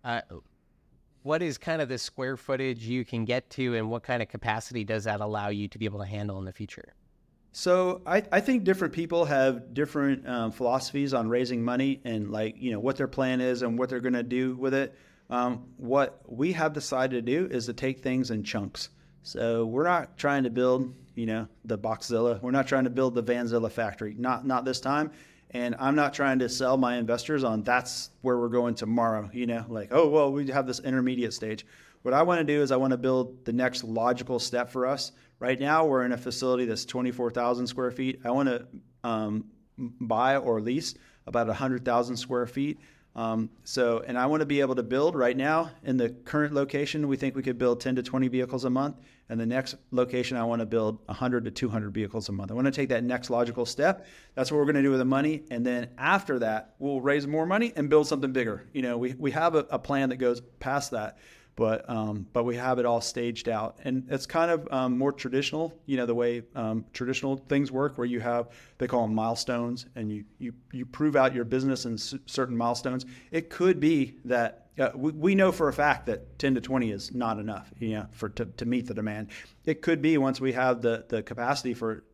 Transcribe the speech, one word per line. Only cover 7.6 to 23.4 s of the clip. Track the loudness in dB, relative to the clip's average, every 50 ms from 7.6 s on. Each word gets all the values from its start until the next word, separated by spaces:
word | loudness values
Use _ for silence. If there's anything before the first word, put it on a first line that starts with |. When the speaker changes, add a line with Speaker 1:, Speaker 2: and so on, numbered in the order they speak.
| 2 4 4 6 4 2 0 -4 -2
Speaker 2:
I, | 0 0 0 2 2
I | 0 2
think | 2 2 0 2 4
different | 2 2 2 0 -2 -2
people | -4 -4 0 2 2 2
have | 4 4 4 4 4 2 0 -8 -8 -2
different, | -2 -2 0 0 0 2 2 2 0 -2
um, | -6 -4 -2 -2 -4
philosophies | -2 0 0 2 2 2 -2 -2 -2 -2 0 0 0
on | 0 0 2
raising | 2 2 2 0 -2 -2 0
money | 0 0 2 2 0 0 -2 -4
and, | -4 -4 -4 -4 -4
like, | -4 -2 -4 -4 -4
you | -4 -4 -4 -4
know, | 0
what | -2 -2 0
their | -2 -4
plan | -4 0 0 0 2 2 2
is | 2 0 0 0
and | 0 -2 0 0
what | 0
they're | 0 -2 -2
gonna | 0 0 0 0
do | 0 -2 0 0 0 0 -2
with | -2 -2 0 2
it. | 0 0 -2 -8 -18 -20 -20 _ _ _ _
Um, | -2 0 0 0 -2 -4 -10 -16 -16
what | -10 -4 2 2 2 2 2 -2 -14 -18
we | -14 -4 -2 0 0
have | 0 0 0 -2 -2
decided | -4 -6 -4 0 0 0 0 0 -2 0
to | 0
do | 0 0 0 -2
is | -2 -4 -4
to | -4 -6
take | -4 -4 -4 -4 -2
things | -4 -2 0 0 0 0
in | -2 -4 -4
chunks. | -4 -6 -6 -6 -6 -8 -10 -12 -12 _ _ -20 _ _ -20
So | -18 -10 -4 -2 0 0 2 2 0
we're | 0 0 0 2
not | 4 2 2 0 -4 -10
trying | -2 0 2 2 2 0
to | 0
build, | 2 2 4 4 4 4 0 -4 -8 -16 -20 -14 -8
you | -6 -4
know, | -2 -2 -4 -4 -8 -12 _ -6
the | -6 -4
Boxzilla. | -2 -2 -4 -4 -4 -4 -2 0 2 4 2 2 0
We're | -2 0
not | 2 2 2
trying | 2 2 2 2
to | 2
build | 2 2 2 2 2
the | 0 0
Vanzilla | 0 0 0